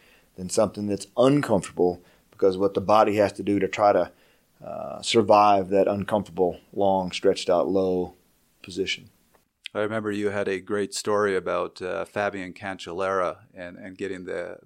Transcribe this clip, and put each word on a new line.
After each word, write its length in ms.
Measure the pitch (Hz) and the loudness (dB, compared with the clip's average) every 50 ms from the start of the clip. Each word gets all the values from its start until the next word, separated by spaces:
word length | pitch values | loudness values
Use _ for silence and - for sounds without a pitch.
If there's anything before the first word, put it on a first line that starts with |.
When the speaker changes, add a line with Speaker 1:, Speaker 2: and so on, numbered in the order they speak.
| _ _ _ _ _ _ _ | _ _ _ _ _ _ _
Speaker 1:
than 140 | - 92 90 | -12 -10 -4
something 360 | - - - 92 - 104 104 104 | 0 0 0 0 0 -4 -4 -4
that's 180 | 98 95 - - _ | -4 -4 -6 -8 _
uncomfortable, 840 | - 123 135 143 147 139 - 113 92 - - - - 87 90 87 - - _ _ _ _ _ | 2 4 4 4 4 2 2 0 0 0 -2 -2 0 0 2 0 -2 -10 _ _ _ _ _
because 280 | _ - 104 98 92 92 | _ 2 2 2 2 2
what 160 | 101 98 - | 0 0 0
the 60 | - 98 | -2 0
body 340 | 87 104 107 107 107 101 | 4 4 6 6 4 4
has 160 | 107 101 95 - | 2 2 2 0
to 80 | - 95 | -2 -2
do 160 | 101 101 98 | -2 0 0
to 100 | 95 92 | 0 -2
try 240 | - - 107 101 98 | 0 2 4 4 4
to, 200 | 92 87 - - _ _ _ _ _ _ _ _ _ - | 4 2 0 -4 _ _ _ _ _ _ _ _ _ -16
uh, 380 | - - 80 78 - - - - | -12 -12 -10 -10 -12 -12 -10 -8
survive 680 | - - 113 104 98 107 104 104 104 101 98 95 90 | 0 2 2 4 6 6 8 8 6 6 4 2 2
that 180 | 98 98 95 - | 2 2 2 2
uncomfortable, 720 | 104 101 92 - 110 104 92 - 82 92 92 87 85 - - _ - | 2 -2 -2 -2 -2 -2 -2 -4 -2 -2 0 0 -2 -6 -14 _ -4
long, 380 | - 101 98 95 95 92 90 | 0 0 2 2 0 0 -4
stretched 400 | - - - 98 90 - - - | -6 0 0 0 0 0 0 0
out, 160 | 90 87 78 | 2 2 2
low 480 | 80 95 98 95 92 92 90 90 87 - _ _ _ _ _ _ _ _ _ - | 2 0 0 0 0 0 -2 -4 -6 -8 _ _ _ _ _ _ _ _ _ -20
position. 480 | - 87 90 95 - - - - - _ _ _ _ _ _ _ _ _ _ _ - - | -14 -8 -6 -4 -4 -6 -8 -8 -18 _ _ _ _ _ _ _ _ _ _ _ -10 -6
Speaker 2:
I 60 | 104 | -6
remember 320 | 107 104 110 113 107 107 101 | -4 -4 -4 -4 -4 -4 -4
you 180 | 101 104 101 | -2 -4 -2
had 160 | 98 104 101 98 | -2 -2 -2 -2
a 120 | 98 92 | -4 -4
great 340 | 95 - 107 104 101 95 - | -4 -4 -4 -4 -4 -4 -6
story 400 | - - 107 107 101 104 101 95 | -6 -4 0 0 2 2 2 0
about, 480 | 92 87 92 90 87 90 87 - - 92 | -2 -2 -2 -2 -2 -2 -4 -6 -10 -8
uh, 220 | 90 87 90 87 | -8 -6 -6 -8
Fabian 480 | - _ 107 104 101 95 98 92 90 82 | -6 _ -4 -4 -4 -4 -6 -10 -12 -12
Cancellara 840 | - 104 98 95 85 - 87 85 87 95 95 98 95 90 82 78 - - _ _ | -12 -12 -12 -10 -10 -12 -10 -6 -4 -4 -2 0 0 -2 -2 -4 -8 -14 _ _
and, 220 | 95 90 87 90 | -16 -16 -14 -16
and 220 | 95 101 98 92 92 | -16 -18 -18 -12 -10
getting 260 | 101 95 95 92 90 | -8 -8 -8 -10 -10
the, 340 | 87 90 87 87 90 90 - _ | -8 -8 -8 -8 -10 -12 -16 _